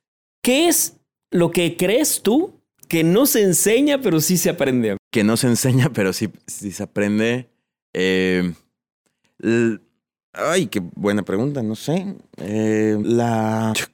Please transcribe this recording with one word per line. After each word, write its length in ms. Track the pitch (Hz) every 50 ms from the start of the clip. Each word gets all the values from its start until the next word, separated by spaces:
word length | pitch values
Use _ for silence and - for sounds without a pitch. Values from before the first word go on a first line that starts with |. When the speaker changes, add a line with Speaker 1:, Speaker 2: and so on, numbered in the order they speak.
| _ _ _ _ _ _ _ _ -
Speaker 1:
¿Qué 260 | 240 247 277 330 349
es 280 | 311 - - - - _ _ _ _ _ _ _
lo 200 | - 170 170 165
que 260 | 170 185 175 165 -
crees 440 | - 185 180 208 262 311 - - - -
tú 380 | 190 220 294 359 427 - _ _ _ _ _ _ -
que 160 | - 165 160
no 200 | 165 175 214 285
se 160 | - - 247 202
enseña, 580 | 190 175 - - 202 220 247 285 294 285 269 269
pero 180 | 208 165 156
sí 160 | 151 - 185
se 140 | 165 - 180
aprende? 460 | 160 - 139 135 127 123 117 110 98 - _ _
Speaker 2:
Que 140 | - 113 101
no 120 | 104 113
se 100 | 113 -
enseña, 440 | 123 117 110 - 131 123 131 127 156 117
pero 200 | - 101 95 113
sí, 160 | - 113 98 - - _
sí 260 | - - - 110 101 87
se 100 | - 104
aprende. 680 | 90 - 104 104 101 104 107 110 117 120 127 127 - _ _ _ _ _ _ _ _ -
Eh, 580 | - 92 92 92 92 92 92 92 90 90 87 82 - _ _ _ _ _ _ _ _ _ _ _ _ _ _ _ -
l-, 380 | - 107 117 117 120 113 110 95 _ _ _ _ _ _ _ _ _ _ -
ay, 340 | - 101 143 165 196 165
qué 140 | 104 - 101 90 87 -
buena 280 | - 92 101 104 104 -
pregunta, 400 | - 92 98 120 143 143 135 113
no 120 | 107 110
sé. 400 | 110 - - 156 190 180 202 - - - _ _ -
Eh, 600 | - 98 104 110 110 110 107 107 107 110 107 107 107
la, 720 | - 117 117 117 120 113 110 110 110 110 110 113 110 110
yo 80 | - - -